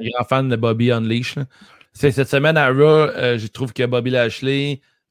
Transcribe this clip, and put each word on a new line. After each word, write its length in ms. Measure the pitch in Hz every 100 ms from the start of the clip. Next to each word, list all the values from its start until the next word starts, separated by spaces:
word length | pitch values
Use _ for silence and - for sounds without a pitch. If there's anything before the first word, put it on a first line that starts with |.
un 80 | 113
grand 140 | 120 120
fan 200 | 131 135
de 80 | 117
Bobby 340 | 117 113 120
Unleash, 460 | 117 110 117 123 -
là. 80 | 131 _ - _ _
C'est 160 | - 147
cette 180 | 131 131
semaine 280 | 139 151 160
à 120 | 135
Raw, 140 | 131
euh, 560 | 151 156 147 - 123 117
je 80 | 107
trouve 240 | - 123
que 100 | 120
Bobby 260 | 123 123 123
Lashley 680 | 127 117 - 131 139 143 139 _ _ _